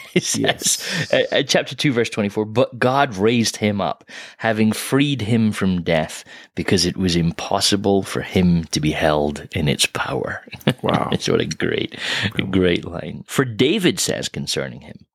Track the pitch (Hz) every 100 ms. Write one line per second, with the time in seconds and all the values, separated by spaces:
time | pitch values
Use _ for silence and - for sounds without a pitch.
0 | - 180 - - - - - - - 185
1 | - 131 - 117 139 170 135 131 151 120
2 | 113 - 101 107 107 113 131 123 127 135
3 | 139 95 107 120 107 - 107 101 85 -
4 | - - - - 113 110 110 107 - 135
5 | 147 135 101 117 110 101 95 90 85 80
6 | 78 - - - - - - 98 90 -
7 | 95 85 82 - - 98 - 98 101 98
8 | 95 64 - 92 90 85 80 76 76 73
9 | 80 76 73 71 - - 73 - - -
10 | - 139 - - - - - - - 80
11 | - - - 85 - - - - - -
12 | - - 101 - 95 95 90 87 90 85
13 | 82 - - - 131 107 131 214 175 95
14 | - - - - 71 73 67 60 - -
15 | _